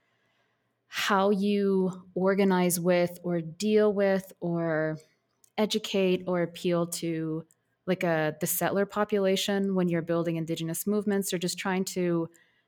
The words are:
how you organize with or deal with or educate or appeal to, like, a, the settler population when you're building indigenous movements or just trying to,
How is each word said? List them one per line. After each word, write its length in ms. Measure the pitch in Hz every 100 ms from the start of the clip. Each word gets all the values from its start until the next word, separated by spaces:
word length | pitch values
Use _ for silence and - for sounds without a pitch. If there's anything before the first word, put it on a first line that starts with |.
| _ _ _ _ _ _ _ _ _
how 440 | - - 196 196
you 720 | 202 202 202 196 190 185 180 -
organize 680 | 175 190 196 196 180 180 175
with 380 | 170 175 175 175
or 180 | 175 175
deal 500 | 160 156 214 214 214
with 400 | 196 196 190 185 -
or 580 | 170 170 165 156 156 156 - _ _ _ _ -
educate 640 | 220 220 - 196 185 180 185
or 160 | 180
appeal 420 | 170 175 180 175 170
to, 560 | 170 170 165 160 160 165 _ _ _ -
like, 160 | 185
a, 320 | 180 160 156 151
the 80 | 170
settler 380 | - 175 190 202
population 880 | 208 208 208 190 190 - 202 196
when 160 | 185 180
you're 120 | 170
building 340 | 170 170 170 165
indigenous 500 | 160 165 165 165 -
movements 480 | 208 208 196 196
or 60 | 185
just 180 | 175 180
trying 260 | 202 185
to, 460 | 190 - 175 170 165 - _ _